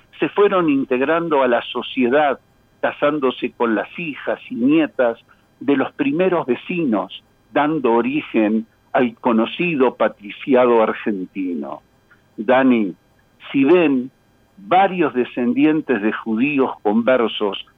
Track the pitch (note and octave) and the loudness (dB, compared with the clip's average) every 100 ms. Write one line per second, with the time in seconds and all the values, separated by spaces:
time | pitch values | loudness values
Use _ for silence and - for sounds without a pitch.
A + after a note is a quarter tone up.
0 | _ - D#3 - G3+ G3 E3 C#3 C3 B2 | _ -6 -4 2 2 2 0 0 0 -2
1 | C3+ E3 E3+ D3 B2+ A#2 - B2 - - | 0 -2 0 0 2 0 -2 -10 -8 -2
2 | A#2+ C#3+ D3 A#2+ _ _ _ _ B2 - | 2 2 2 -2 _ _ _ _ -8 -2
3 | D3 D3+ C3 A#2 B2 - A#2 G#2+ F#2 - | -2 0 -2 -2 -6 -2 0 0 -4 -10
4 | E3+ C3 - G#2+ - - B2 D#3+ D3 - | -12 -10 -8 -8 -8 -2 2 2 0 0
5 | B2 A#2 _ _ _ - B2+ C#3 C3 - | -2 -2 _ _ _ -10 -2 0 0 -4
6 | C#3 D3 F#3 F3 C#3 A#2+ - F3+ D3+ G#2+ | -2 0 0 0 -2 -4 -4 -4 -2 -2
7 | F#2 - _ _ _ C#3+ D3 D#3 B2 A#2 | -4 -12 _ _ _ -2 0 0 2 2
8 | A#2 D3 - - G#2+ A2 A2 _ _ C3+ | 0 -2 -2 0 0 0 -4 _ _ 0
9 | B2 - B2+ A2+ A2+ - F3 D3+ B2+ A#2+ | 0 -2 -2 0 0 -2 -2 2 0 2
10 | A2+ - G2+ - - B2 B2 A#2 A2 A2+ | -2 -2 -18 -10 0 2 4 4 2 0
11 | - G2+ F#2 G2 F#2 E2+ C#2 D2+ _ _ | -4 -6 -6 -8 -6 -6 -8 -12 _ _
12 | _ _ _ - G#2+ B2+ C3 A#2+ G2+ - | _ _ _ -8 2 4 4 2 0 -6
13 | _ _ _ _ - C#3+ C3+ F3+ D#3 C3 | _ _ _ _ -6 0 4 4 4 0
14 | B2+ _ _ _ _ _ G2 F3 G3 F3+ | -4 _ _ _ _ _ 0 2 2 2
15 | D3+ B2 A#2 - A#2+ B2 D3+ D#3 D3 A2+ | -2 0 -4 -2 -2 2 2 2 -2 -2
16 | G#2+ G#2 - A2 C3+ C#3+ A#2+ - G#2+ A2 | -2 -4 -4 -2 0 0 -2 -2 -2 0
17 | A#2 B2+ A2 - G#2 G2 - | 2 2 0 -2 -6 -6 -14